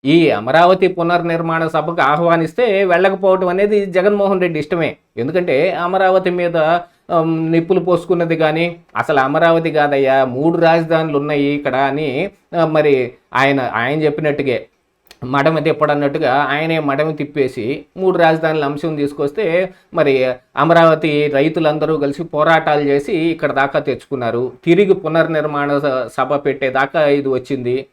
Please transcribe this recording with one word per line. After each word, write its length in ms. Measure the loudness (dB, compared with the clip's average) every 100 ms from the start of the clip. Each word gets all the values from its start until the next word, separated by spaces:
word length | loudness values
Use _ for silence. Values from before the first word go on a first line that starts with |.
| 4
ఈ 240 | 4 4
అమరావతి 580 | 0 2 4 4 4 0
పునర్నిర్మాణ 800 | 0 0 0 0 -2 -2 -2 -2
సభకు 340 | -2 -2 0
ఆహ్వానిస్తే 800 | 0 2 2 2 0 0 0 2
వెళ్ళకపోవటం 640 | 2 2 2 2 2 2 0
అనేది 380 | 0 0 0 0
జగన్మోహన్ 560 | 0 2 2 0 0
రెడ్డి 180 | 0 -2
ఇష్టమే. 360 | -4 -2 -2 -6 _ -8
ఎందుకంటే 540 | -2 -2 0 0 0
అమరావతి 580 | 0 -2 2 2 2 0
మీద, 280 | -2 -2 0
ఆమ్, 920 | 2 0 -4 _ -4 -2 0 0 2
నిప్పులు 280 | 0 2 0
పోసుకున్నది 560 | 2 0 0 -2 0 0
కానీ, 400 | 0 0 -2 -6 _ -6
"అసలు 240 | -2 0
అమరావతి 520 | 0 2 2 2 0
కాదయ్యా, 540 | 0 0 2 2 2 0
మూడు 320 | 0 0 2
రాజధానులు 600 | 2 2 2 -2 0 -2
ఉన్నాయి 260 | -2 -2
ఇక్కడ" 320 | 0 -2 -2 0
అని, 540 | 0 -2 -4 -4 -6 _ _ -2
ఆ, 80 | 0
మరి 460 | 2 4 2 0 -8 _
ఆయన, 380 | 0 2 2 -2
ఆయన 280 | -2 -2 0
చెప్పినట్టుగే 640 | -2 -2 -4 -2 -2 -4 -6 _ _ _ _ -14
మడమ 360 | -4 0 0 0
తిప్పడన్నట్టుగా 760 | -2 0 0 0 0 0 0
ఆయనే 460 | 0 0 -2 -2 -2
మడమ 320 | -2 -2 -2
తిప్పేసి 760 | -4 -6 -2 -2 -2 -6 -6 -10 -4
మూడు 200 | -2 2
రాజధానుల 480 | 2 2 0 -2 -4
అంశం 300 | -4 -6 -4
తీసుకొస్తే 760 | -4 -2 -6 -4 -2 -2 -2 -8 _
మరి 320 | -2 0 2 0 -4 _ -2
అమరావతి 760 | 0 4 4 2 0 0 0
రైతులందరూ 640 | 0 0 0 -2 0 -2 -2
కలిసి 260 | -2 -4
పోరాటాలు 580 | -6 0 2 2 2 0
చేసి 320 | 2 0 0
ఇక్కడ 380 | -2 -2 -2 -2
దాకా 280 | 0 0 -2
తెచ్చుకున్నారు. 720 | -4 -6 -6 -6 -4 -4 -6 -6 2
తిరిగి 280 | 2 4
పునర్నిర్మాణ 840 | 2 0 0 0 0 -2 -4 -2 -2
స-, 320 | -2 -4 -6 -6
సభ 180 | -2 -2
పెట్టేదాకా 680 | -2 -2 -2 -2 -2 0 2
ఇది 240 | 2 0
వచ్చింది. 560 | -4 -4 -6 -4 -6 -6